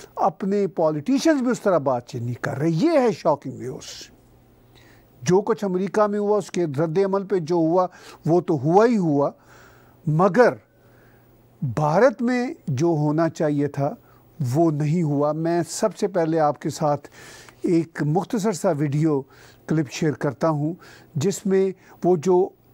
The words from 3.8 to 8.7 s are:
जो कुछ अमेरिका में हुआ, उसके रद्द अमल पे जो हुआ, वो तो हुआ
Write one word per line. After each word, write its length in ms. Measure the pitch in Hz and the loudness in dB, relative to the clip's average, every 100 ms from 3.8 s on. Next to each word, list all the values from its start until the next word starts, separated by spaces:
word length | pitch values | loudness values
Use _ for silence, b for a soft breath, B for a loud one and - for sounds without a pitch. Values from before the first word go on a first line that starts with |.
| - - - - _ _ _ _ _ b b b b - | -16 -18 -20 -20 _ _ _ _ _ b b b b -10
जो 180 | 123 185 | 0 2
कुछ 240 | 202 220 202 | 2 -2 -2
अमेरिका 420 | 185 190 214 208 | -4 -2 0 0
में 120 | 208 | 0
हुआ, 180 | 208 208 | 0 0
उसके 280 | - 185 165 | -2 -4 -2
रद्द 340 | 135 165 160 | -2 -2 0
अमल 240 | 196 196 | 0 0
पे 160 | 196 196 | -2 -4
जो 200 | 151 175 | 0 0
हुआ, 300 | 160 180 180 B B B 151 | 2 2 0 B B B 0
वो 140 | 175 | 0
तो 140 | 175 156 | 2 -2
हुआ 300 | 139 | 2